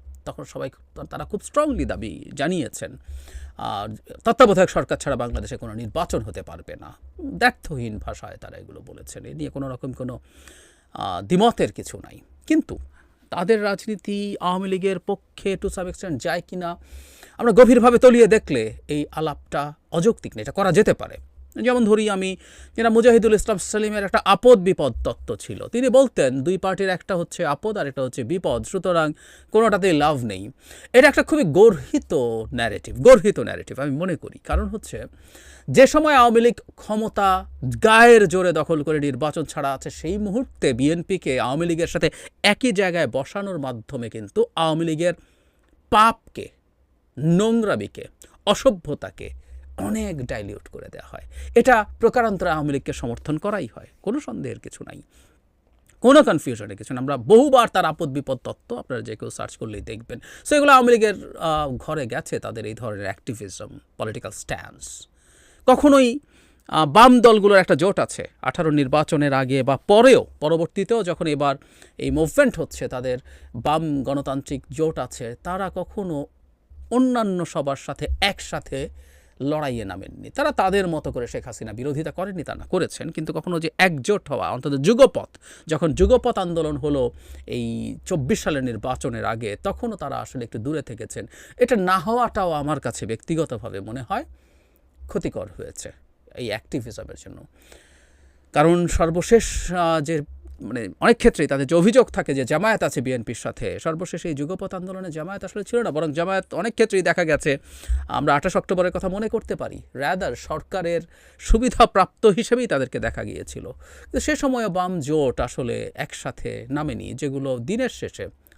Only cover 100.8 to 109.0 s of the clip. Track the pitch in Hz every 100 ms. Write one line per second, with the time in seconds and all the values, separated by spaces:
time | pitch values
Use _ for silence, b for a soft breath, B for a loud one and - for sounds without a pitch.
100.8 | 98 - 196 233 233 - 143 139 135 160
101.8 | 196 247 214 196 156 135 123 156 214 208
102.8 | 156 156 127 127 113 113 120 - 101 90
103.8 | 165 160 180 175 175 139 147 190 190 190
104.8 | 185 185 185 156 165 196 185 214 190 240
105.8 | 202 147 160 143 180 190 - 139 220 -
106.8 | 220 190 165 165 160 143 - 139 B B
107.8 | B B B 120 143 143 190 190 - 180
108.8 | 180 175